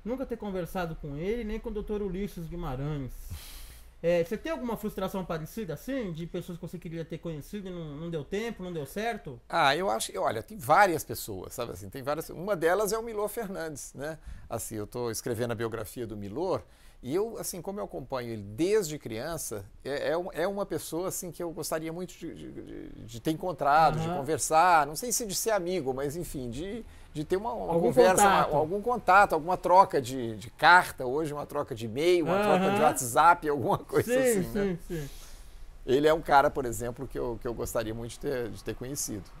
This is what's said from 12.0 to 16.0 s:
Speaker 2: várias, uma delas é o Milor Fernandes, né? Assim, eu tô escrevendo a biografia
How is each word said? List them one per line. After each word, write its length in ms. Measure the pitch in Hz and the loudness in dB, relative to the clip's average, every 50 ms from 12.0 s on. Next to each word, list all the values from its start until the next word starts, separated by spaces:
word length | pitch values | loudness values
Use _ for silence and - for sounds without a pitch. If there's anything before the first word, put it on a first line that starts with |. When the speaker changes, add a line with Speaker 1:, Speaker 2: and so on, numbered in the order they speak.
| 127 | -4
Speaker 2:
várias, 260 | 139 151 156 156 - | -4 -4 -4 -4 -8
uma 260 | - 147 170 208 208 | -10 -8 -4 -4 -2
delas 380 | 165 165 165 180 196 220 190 208 | 2 4 4 4 4 2 0 0
é 40 | 226 | -2
o 20 | 226 | -4
Milor 240 | 240 220 208 208 202 | -4 -4 -4 -4 -4
Fernandes, 640 | - 233 226 190 190 165 165 160 151 123 - - - | -4 -6 -8 -6 -6 -6 -6 -8 -8 -10 -12 -14 -12
né? 240 | - 139 151 160 - - - - - - - | -10 -8 -8 -8 -10 -12 -14 -14 -14 -10 -8
Assim, 280 | 120 113 - - 113 | -8 -8 -6 -6 -6
eu 100 | 107 104 | -8 -8
tô 240 | 98 - 123 123 117 | -6 -6 -6 -4 -4
escrevendo 420 | 107 - - 131 120 104 123 117 117 | -4 -4 -4 -4 -2 -2 -2 -2 -2
a 20 | |
biografia 500 | 107 117 113 110 110 107 - - 127 | -2 -4 -4 -4 -6 -8 -10 -10 -10